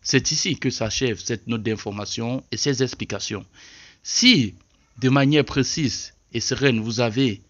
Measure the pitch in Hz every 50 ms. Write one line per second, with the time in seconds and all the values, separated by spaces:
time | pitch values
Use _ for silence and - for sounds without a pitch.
0 | _ - - 135 123 - - - - 196 151 - - 131 123 - 127 110 - -
1 | 135 127 110 92 - - 120 107 - - 117 113 104 113 110 101 - 110 98 101
2 | 104 - - - 113 117 123 131 - _ - 107 - 147 139 117 131 123 - -
3 | - - - 98 - - - 98 87 _ _ - - - - - - - - _
4 | _ - - - - 247 247 175 123 101 - - _ _ _ _ _ _ _ -
5 | 113 131 131 139 139 135 147 151 139 - - 139 127 - - - 160 123 101 -
6 | - - _ _ _ _ - 117 - - 131 113 131 139 127 110 107 113 117 110
7 | 123 117 104 123 135 127 101 92 - _